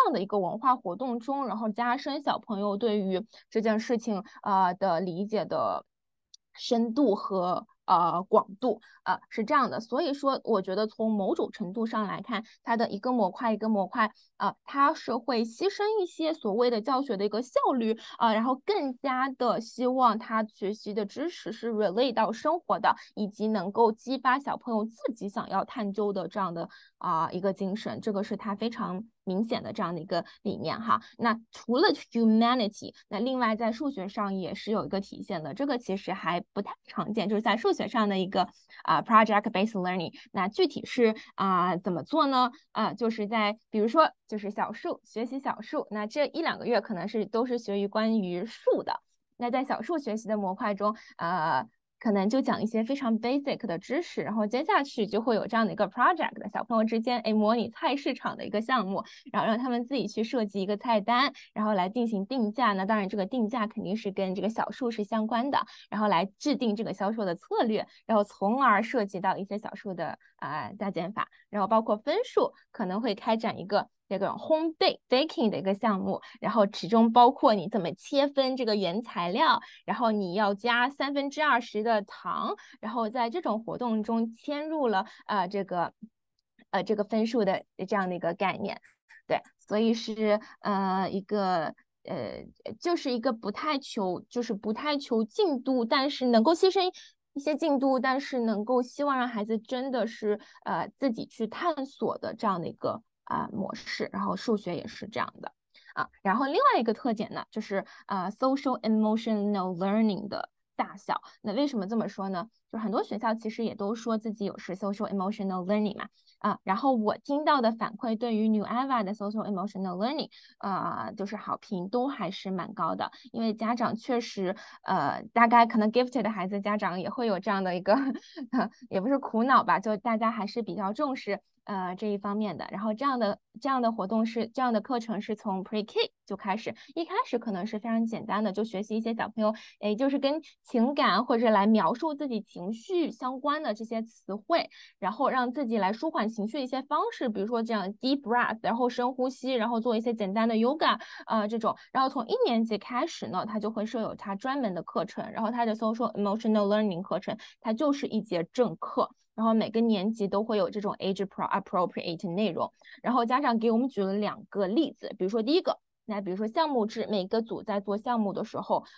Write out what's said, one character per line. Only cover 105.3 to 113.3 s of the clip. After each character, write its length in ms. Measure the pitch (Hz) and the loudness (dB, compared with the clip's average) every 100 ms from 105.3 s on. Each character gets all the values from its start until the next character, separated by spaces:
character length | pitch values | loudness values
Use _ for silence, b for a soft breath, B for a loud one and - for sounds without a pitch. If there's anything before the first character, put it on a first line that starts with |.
| - | -8
的。 120 | - - _ _ B | -14 -14 _ _ B
啊， 140 | - - _ | -8 -8 _
然 140 | 196 214 | 0 2
后 100 | 277 | 2
另 80 | |
外 260 | 349 571 392 | 4 4 4
一 20 | |
个 100 | 226 | 2
特 200 | 214 247 | 0 0
点 200 | 220 - | -2 -4
呢， 120 | 151 - | -8 -8
就 100 | 220 | -8
是， 240 | 214 196 - B B | -4 -4 -4 B B
呃， 240 | 196 185 | -4 -4
social 500 | - 262 269 269 247 | 0 0 2 0 0
emotional 960 | 220 220 214 220 226 208 202 202 185 170 | 2 4 4 2 0 0 0 0 -2 -2
learning 500 | 196 214 220 175 196 | 0 4 2 2 -4
的 220 | - - _ _ | -6 -8 _ _
大 220 | - 196 180 | -6 -6 -6
小。 240 | - - - B | -4 -4 -6 B
那 100 | 214 | -4
为 140 | 208 285 | 0 0
什 120 | 240 | 0
么 80 | 185 | -2
这 100 | 226 | -2
么 120 | 196 | -2
说 200 | - 190 | -4 -4
呢？ 180 | 185 226 _ _ | -4 -6 _ _
就 60 | 226 | -6
很 120 | 220 | -2
多 120 | 240 | -2
学 160 | 427 208 | -2 -2
校 160 | 233 | -2